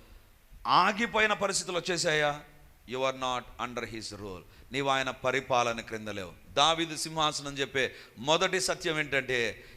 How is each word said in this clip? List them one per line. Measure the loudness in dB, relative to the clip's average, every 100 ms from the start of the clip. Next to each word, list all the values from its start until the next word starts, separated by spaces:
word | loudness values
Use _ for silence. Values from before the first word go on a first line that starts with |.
| -20 -20 -20 -20 -20 -6 4
ఆగిపోయిన | 6 6 2 0 4 4
పరిస్థితులు | 4 0 0 -2 -2
వచ్చేసాయా? | 0 0 2 2 2 0 -10 -20 -20 -20 -8
You | -2
are | -2 0
not | -2 -2 -6 -8 -6
under | -4 -6
his | -8 -10
rule. | -10 -10 -12 -14 -20 -6
నీవు | -2 2
ఆయన | 2 0
పరిపాలన | -2 0 0 2 2 2 -2
క్రింద | -6 -8 -6
లేవు. | -8 -10 -14 -4
దావీదు | 2 4 2 -2 -4
సింహాసనం | -4 0 0 -2 -6
చెప్పే | -4 -2 0 -2 -4 -18 -4
మొదటి | 2 4 4 2
సత్యం | 0 -2 -2 -2
ఏంటంటే, | 0 -2 0 0 0 -4 -14